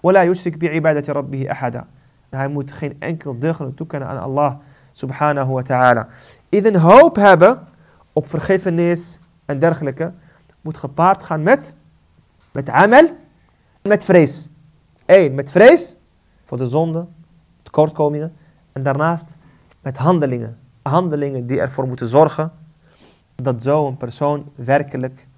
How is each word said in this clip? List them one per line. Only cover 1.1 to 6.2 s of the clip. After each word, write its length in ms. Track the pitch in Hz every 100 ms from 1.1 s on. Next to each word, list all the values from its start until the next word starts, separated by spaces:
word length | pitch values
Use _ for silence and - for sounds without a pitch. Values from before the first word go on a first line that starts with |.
ربه 380 | 143 139 139 135
أحدا." 340 | - 127 120 - _ _ _ _
Hij 180 | 131 139
moet 240 | 143 139
geen 240 | - 147 139
enkel 400 | - 160 147 120
deugdelijk 360 | 151 160 135 139
toekennen 340 | 160 143 135
aan 80 | 135
Allah 380 | 117 135 143 131 - _ _
subhanahu 600 | - 135 135 151 143 135
wa 80 | 131
ta'ala. 460 | 127 127 127 117 - -